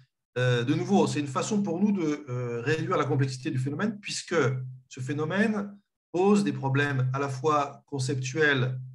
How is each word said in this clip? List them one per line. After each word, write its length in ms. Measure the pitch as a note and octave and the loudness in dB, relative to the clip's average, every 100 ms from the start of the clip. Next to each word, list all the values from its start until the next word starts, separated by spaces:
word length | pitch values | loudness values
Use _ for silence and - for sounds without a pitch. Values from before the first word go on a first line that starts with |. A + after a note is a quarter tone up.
| _ _ _ B2 | _ _ _ 0
Euh, 260 | B2+ A#2+ | 2 2
de 120 | A#2+ | 2
nouveau, 320 | E3 F3+ G3 C#3+ | 0 4 4 4
c'est 140 | D3+ | 0
une 60 | C#3+ | -2
façon 360 | F#3 - G#3 | -4 -2 0
pour 180 | E3+ E3 | 0 0
nous 100 | G#3 | 2
de, 360 | G3 D#3 D3 C3 | 2 0 -2 -4
euh, 320 | B2 A#2+ A#2 | -6 -4 -4
réduire 360 | B2+ D#3+ E3 E3 | -2 -2 0 0
la 80 | |
complexité 460 | C#3 C#3+ C#3 - D#3+ | 0 2 0 -2 -4
du 80 | C3 | -4
phénomène, 400 | C#3 D3+ G#3+ G#3 | -4 -2 -2 -4
puisque 380 | - - - E3+ B2 C3 - - - | -8 -10 -2 2 2 0 -8 -14 -16
ce 120 | C3+ | -10
phénomène 760 | C3 D3 D#3+ F#3+ A3 G#3+ G3+ - _ _ _ | -6 -4 -2 0 2 0 -4 -12 _ _ _
pose 320 | E3+ G3 G#3 | 2 4 4
des 80 | C#3+ | 4
problèmes 580 | B2+ C3+ C3+ C#3+ C3 C3 | 0 0 2 2 2 0
à 60 | C3+ | 0
la 100 | C#3 | -4
fois 540 | C3 D#3 D3 C#3 - - | -2 2 2 0 -6 -10
conceptuels 920 | C#3 C3 C3 B2+ D#3+ D3+ C#3+ A#2 - - | -6 -2 -2 -2 2 4 4 0 -2 -10